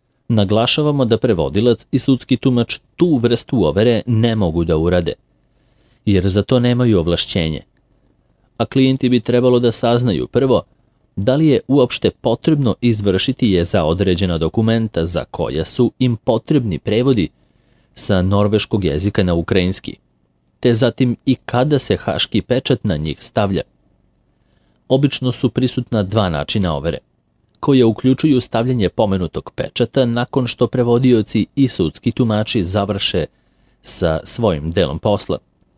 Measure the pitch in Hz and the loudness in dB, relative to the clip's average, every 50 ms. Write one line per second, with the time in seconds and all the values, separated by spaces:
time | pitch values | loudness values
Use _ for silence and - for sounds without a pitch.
0 | _ _ _ _ _ - 117 107 101 95 104 110 120 - - 156 151 151 143 139 | _ _ _ _ _ -2 0 2 2 2 2 2 2 0 0 0 0 0 2 0
1 | 127 107 113 110 - 120 98 82 73 69 76 101 117 123 113 - - - - 127 | 2 2 0 0 2 0 0 0 0 -2 0 0 2 2 0 0 -2 -4 -4 -2
2 | - 139 131 120 - - 131 - - 135 127 120 117 - - - _ _ _ - | 0 0 0 0 0 -2 -2 0 0 0 0 0 0 -2 -4 -10 _ _ _ 0
3 | 175 175 151 120 117 120 120 - - - 143 117 87 76 76 98 113 123 117 104 | 2 2 2 2 2 2 0 0 -2 -2 0 0 2 2 2 2 2 2 2 0
4 | - 123 117 110 117 117 113 110 98 82 80 85 82 82 82 78 82 87 90 87 | 0 0 0 2 2 2 2 0 0 0 0 -2 0 0 0 0 2 2 2 0
5 | 82 - - _ _ _ _ _ _ _ _ _ _ _ _ _ _ _ _ _ | 0 -2 -6 _ _ _ _ _ _ _ _ _ _ _ _ _ _ _ _ _
6 | - 110 98 92 90 98 92 104 95 - 131 123 120 123 123 123 123 117 107 87 | -2 0 0 2 2 2 0 0 0 2 2 2 2 2 0 2 2 2 2 2
7 | 80 85 85 - - - - 95 80 80 76 - - _ _ _ _ _ _ _ | 2 0 0 -2 -2 -4 -2 -2 -2 -2 -4 -6 -10 _ _ _ _ _ _ _
8 | _ _ _ _ _ _ _ _ _ _ _ - 117 - - 135 131 131 135 131 | _ _ _ _ _ _ _ _ _ _ _ -6 -6 -2 0 2 2 2 2 0
9 | - 120 123 120 - - 120 123 127 127 127 120 123 117 113 - - 117 120 120 | 0 0 0 0 0 0 0 2 2 4 2 2 2 0 0 0 0 0 2 2
10 | 123 120 87 65 62 - - 120 135 131 117 82 - _ _ _ _ _ _ _ | 2 0 0 -2 -2 -2 -2 0 2 2 2 0 0 _ _ _ _ _ _ _
11 | _ _ - - 98 127 131 151 160 151 131 - - - 135 143 123 - - - | _ _ -8 -4 -2 0 2 2 4 4 2 2 2 2 2 2 2 2 0 -2
12 | - 95 - _ - 120 117 - - 160 156 147 135 110 - - 123 120 110 107 | -2 -2 -2 _ -2 -2 -2 0 0 0 0 2 0 0 -2 0 0 0 0 0
13 | 101 101 90 95 - - 123 - 131 104 92 85 85 - - 95 80 78 85 92 | 0 0 0 0 0 -2 -2 0 0 2 2 2 2 2 0 0 2 2 0 0
14 | 98 92 90 85 98 87 85 80 80 80 - 117 110 113 117 113 113 107 - 82 | 2 0 0 0 0 -2 -2 -2 -2 -2 -2 0 0 0 0 0 -2 -2 -2 -4
15 | 82 87 87 87 - - - - 82 - 65 78 80 - - - 120 98 - - | -4 -2 -4 -6 -8 -8 -6 -6 -6 -4 -4 -4 -6 -4 -2 0 0 0 0 -2
16 | 127 123 117 - - - 113 113 - - 156 143 120 104 80 - - - 104 117 | -2 -2 -2 -2 -2 -2 -2 -2 0 -2 -2 -2 0 -2 -4 -6 -4 -2 -2 0
17 | 123 139 127 104 78 - _ _ _ _ _ _ _ _ _ _ _ _ - - | 2 0 0 0 0 -4 _ _ _ _ _ _ _ _ _ _ _ _ -12 -8
18 | - - 101 92 87 92 101 101 104 101 107 101 - - - 104 90 78 71 76 | -4 -2 0 0 0 0 2 2 2 2 2 0 -2 0 -4 -2 -2 -2 -2 -2
19 | 92 101 - 110 95 90 85 85 82 - 98 92 90 92 98 - - - - - | -2 -2 -2 0 0 0 0 -2 0 0 0 0 0 0 -2 -4 -8 -12 -16 -16
20 | _ _ _ _ _ _ _ _ _ _ _ - - 123 117 113 131 117 - - | _ _ _ _ _ _ _ _ _ _ _ -2 0 0 0 2 0 0 0 0
21 | 131 123 113 - - 135 123 - - - - 123 135 151 151 131 - - 98 - | 0 0 -2 -2 -2 -2 -2 -2 -2 -4 -2 -2 0 0 0 -2 0 -2 -4 -2
22 | - - 71 - - - - 101 - - 123 135 - - 131 - - 104 82 73 | -2 -4 -4 -4 -4 -2 -4 -4 -2 -2 -4 -2 0 -2 -2 -2 0 -2 -2 -2
23 | 78 80 69 - - - - - 104 98 95 - - _ _ _ _ _ _ _ | -4 -6 -6 -8 -10 -6 -4 -2 -2 -2 -2 -4 -6 _ _ _ _ _ _ _
24 | _ _ _ _ _ _ _ _ _ _ _ _ _ _ _ _ _ - 131 135 | _ _ _ _ _ _ _ _ _ _ _ _ _ _ _ _ _ -2 0 2
25 | 143 127 - - 131 127 - - - 117 - 127 131 123 - 127 120 - 120 107 | 2 0 0 0 -4 -4 -4 -2 -2 -2 0 0 -2 -2 -2 -4 -6 -4 -2 -2
26 | 98 92 104 110 101 90 80 73 73 - - 107 95 85 76 69 73 82 69 - | -2 0 0 0 0 0 -2 -4 -4 -4 -2 -2 -2 -2 -2 -2 -4 -4 -6 -6
27 | _ _ _ _ _ _ _ _ _ _ _ - - 147 139 127 120 113 107 - | _ _ _ _ _ _ _ _ _ _ _ -6 0 2 4 4 4 4 2 2
28 | - 131 131 - - 160 131 123 - - - 113 120 127 127 120 95 - - - | 0 0 0 2 2 2 2 2 0 -2 -2 -2 -2 0 0 0 0 -2 0 0
29 | 110 101 95 92 90 80 - 80 - - - - - - - - 120 - - 135 | 0 0 0 -2 -4 -4 -6 -8 -12 -10 -10 -10 -8 -6 -2 -4 -2 -2 0 0
30 | 127 120 117 120 120 - - 135 123 117 - - 120 117 - 127 120 120 117 117 | 0 0 0 -2 -4 -2 -2 -2 -2 -2 -2 -2 -2 -2 0 0 0 2 2 2
31 | 131 127 120 110 107 - - 110 95 - - 139 135 120 - - 87 78 - - | 4 4 4 4 2 0 -2 -2 -2 -2 0 0 0 0 0 0 -2 -2 -4 -4
32 | - 123 - - 123 113 107 107 110 - - 110 87 90 98 104 101 98 101 98 | -6 -4 -2 0 0 0 0 -2 -2 -2 -2 -2 -2 -2 -2 -2 -2 -2 -4 -4
33 | - - - 87 76 - _ _ _ _ _ _ _ _ _ _ - - - - | -4 -2 -2 -2 -4 -4 _ _ _ _ _ _ _ _ _ _ -12 -10 -6 -2
34 | 90 82 80 - - - - - 113 104 82 73 73 82 87 101 85 65 76 - | -2 0 -2 -2 -4 -8 -6 -2 0 0 0 -2 -4 -4 0 0 0 0 -2 -2
35 | - 107 101 101 - - 80 - _ _ _ _ _ _ _ | -2 0 0 -2 -2 -4 -6 -6 _ _ _ _ _ _ _